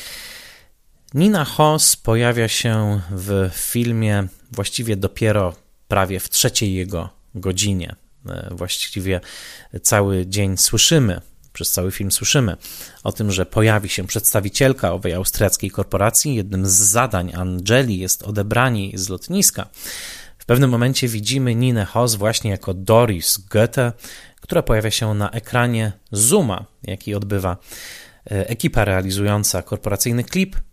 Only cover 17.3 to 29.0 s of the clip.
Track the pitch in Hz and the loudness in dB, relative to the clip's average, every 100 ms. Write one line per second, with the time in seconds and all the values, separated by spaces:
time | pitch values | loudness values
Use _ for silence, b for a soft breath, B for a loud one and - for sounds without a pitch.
17.3 | 87 92 90 98 123 127 92 92 - 104 | -4 -4 -2 2 2 4 0 -2 -4 -2
18.3 | 104 101 113 131 110 98 101 95 90 - | -4 0 2 2 0 -4 -6 -6 -8 -4
19.3 | 190 - - - B B B B B B | 0 2 0 -8 B B B B B B
20.3 | B - 123 135 117 123 135 123 107 104 | B 2 4 4 4 2 0 -2 -2 -2
21.3 | 135 127 117 127 117 92 113 123 104 107 | 0 0 2 2 2 0 0 0 2 0
22.3 | - 110 95 - 92 95 113 120 90 - | 0 -2 -4 -4 -4 4 6 6 0 -2
23.3 | - - 107 117 - 120 110 B B B | -4 0 2 2 2 -2 -4 B B B
24.3 | B - 170 - 110 107 - 110 104 101 | B -2 0 2 2 2 -2 -2 0 -2
25.3 | 117 - 123 120 113 110 - _ 101 120 | -4 -2 0 0 0 -2 -6 _ -2 2
26.3 | 202 127 87 - _ - 95 - 101 101 | 4 2 -2 -8 _ -10 -10 -6 -6 -2
27.3 | 101 92 87 B B B B B B - | -2 -2 -4 B B B B B B -6
28.3 | 101 95 117 - 120 101 95 | -4 -2 -2 0 2 2 2